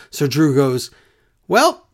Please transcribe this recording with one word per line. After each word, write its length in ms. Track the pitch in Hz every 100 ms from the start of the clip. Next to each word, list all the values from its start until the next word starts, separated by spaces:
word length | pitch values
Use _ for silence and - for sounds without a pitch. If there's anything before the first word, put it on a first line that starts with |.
| -
so 160 | - 143
Drew 260 | 139 156
goes, 380 | 135 135 127 - _ _ _ _ _ -
"Well, 400 | 202 320 359 _